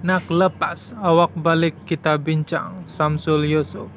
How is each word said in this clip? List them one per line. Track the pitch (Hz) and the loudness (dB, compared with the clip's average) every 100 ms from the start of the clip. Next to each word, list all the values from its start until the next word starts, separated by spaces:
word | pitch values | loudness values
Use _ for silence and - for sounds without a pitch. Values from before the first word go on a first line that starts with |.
Nak | 180 185 - | 0 0 0
lepas, | 170 185 - 156 170 - 233 | 2 2 2 -4 -4 -12 -4
awak | 196 165 170 | 2 4 4
balik | - 160 165 165 156 - | 2 0 2 0 -2 -6
kita | 156 - 151 | -4 0 0
bincang. | 147 156 156 160 87 131 165 | 0 -2 0 -4 -6 -12 -14
Samsul | - 151 156 - 156 151 | -2 0 0 0 0 2
Yusof. | 156 147 - - | 0 -2 -6 -14